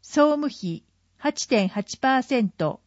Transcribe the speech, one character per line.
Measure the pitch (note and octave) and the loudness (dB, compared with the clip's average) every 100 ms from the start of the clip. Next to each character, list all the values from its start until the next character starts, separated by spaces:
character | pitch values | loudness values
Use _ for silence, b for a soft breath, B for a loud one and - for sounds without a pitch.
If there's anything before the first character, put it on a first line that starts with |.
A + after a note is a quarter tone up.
総 | - - D4 D4 | -4 2 4 4
務 | D4 | -2
費、 | - F#3 E3 _ _ _ _ | -6 -8 -8 _ _ _ _
八 | D4 D4 - | -4 -4 0
点 | A#3 F#3+ | 0 0
八 | - G3+ - | -4 -8 -4
パ | C4 C4 | 0 0
ー | |
セ | B3 C4 | 0 0
ン | G3+ | 0
ト。 | - D#3 - | -2 -4 -4